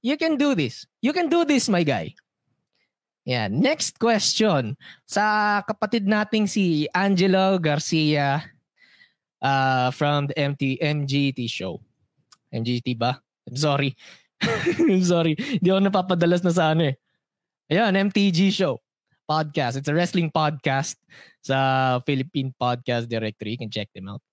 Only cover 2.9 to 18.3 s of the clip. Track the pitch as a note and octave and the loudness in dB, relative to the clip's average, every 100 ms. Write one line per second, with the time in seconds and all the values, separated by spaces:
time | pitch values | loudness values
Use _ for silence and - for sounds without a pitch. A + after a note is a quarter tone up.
2.9 | _ _ _ - B2 G#2+ A2 B3+ D#4 - | _ _ _ -4 -2 -2 0 0 0 -4
3.9 | - A3+ A3 - - A3 D#3 A#2 C#3 - | -2 0 2 0 0 2 2 0 -8 -14
4.9 | - _ - G#3+ G#3+ G#3 G#3 - G#3+ G#3 | -20 _ -2 0 2 2 0 -2 -6 -2
5.9 | A#3 G3 G#3+ G#3 A3 G3+ - F#3 D#3 D3+ | 0 2 0 2 0 0 2 2 2 0
6.9 | F3+ G3 F#3+ F#3+ F#3 F#3+ F#3+ D#3+ D3 - | 0 2 4 4 4 4 2 0 -2 0
7.9 | E3 D3+ D3+ C#3+ C#3 - _ _ _ _ | 0 2 2 2 -2 -4 _ _ _ _
8.9 | _ _ _ _ _ G#2+ C3+ C3+ C3 B2+ | _ _ _ _ _ -2 0 0 0 0
9.9 | B2 D3 D3 C#3+ D3 C#3+ C#3+ C3+ C3 D3+ | 0 0 0 -2 -2 -4 -2 -4 -2 -2
10.9 | D3+ C#3 C#3 C#3 C3 A#2 - F#2+ E2+ _ | -4 -2 0 0 -2 -8 -6 -8 -10 _
11.9 | _ _ _ _ - _ - A2+ B2 A#2+ | _ _ _ _ -20 _ -8 -4 -4 -4
12.9 | A#2+ A#2+ - _ _ - B2 D3+ C#3 C#3 | -4 -4 -4 _ _ -14 -4 0 0 -2
13.9 | - - - _ _ - A4+ - - E4 | -6 -20 -20 _ _ -4 -2 -2 0 2
14.9 | F#3 F3+ F3 E3 D#3 C4+ A#3 F#3 F#3+ G3 | 4 2 2 2 -2 -2 0 2 2 2
15.9 | G3 F#3 F3 E3+ F3+ F3+ E3+ D#3+ D#3 D#3 | 0 0 2 2 2 2 2 2 2 0
16.9 | C3+ _ _ _ _ _ _ _ E3 A3+ | -2 _ _ _ _ _ _ _ 0 2
17.9 | F#3+ G3+ G3+ G3+ | 2 0 2 2